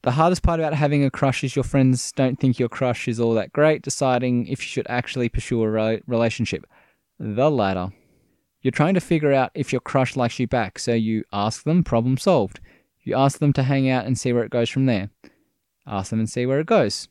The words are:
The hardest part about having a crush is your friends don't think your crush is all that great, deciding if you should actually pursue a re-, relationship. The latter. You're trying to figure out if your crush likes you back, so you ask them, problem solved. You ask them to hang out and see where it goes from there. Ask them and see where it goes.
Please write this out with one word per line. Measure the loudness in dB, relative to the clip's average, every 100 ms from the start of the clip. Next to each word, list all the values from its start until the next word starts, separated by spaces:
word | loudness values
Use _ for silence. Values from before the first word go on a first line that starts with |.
The | -2
hardest | 2 2 2
part | 0 0
about | -2
having | 0 2 2
a | 0
crush | 0 -2 0
is | -2 -2
your |
friends | 0 4 4 2 -2
don't | -2 -2 2
think | 0 2
your | -2
crush | 0 -2 -2 -4
is | 0
all | 2
that | 2 0
great, | 2 2 2
deciding | -4 -2 0 2 2 0 -2
if | -6
you | -6
should | -6 -4
actually | -4 -4 -4 -2
pursue | -4 -4 -2
a | 0
re-, | 0 0 -2 -2
relationship. | 0 0 0 -4 -4 -10 _ _ _ _ _
The | -6 0 2
latter. | 2 0 -2 -6 -10 _ _ _ _ _ _
You're | -4
trying | 0 0
to | 0
figure | 0 0 2
out | 2 0
if | -4 -4
your | -4
crush | 0 0 0
likes | 0 -2 -2
you | -2
back, | -2 -2 -6
so | -2
you | 0 0 -2 -4
ask | -2 -2 -2
them, | 0 0
problem | 2 0 2 0
solved. | 2 2 0 -6 -20 _ _ _
You | -4 2
ask | 2 2
them | 2
to | 2
hang | 0 2 2
out | 0 -2
and | -2
see | 0
where | 0
it | 0
goes | 0 0
from | 0 0
there. | 0 -4 _ -20 _ _ _ _ _ -8
Ask | -6 -4
them | -2
and | -2
see | -2 -2
where | -2
it | 2
goes. | 2 2 -2 -12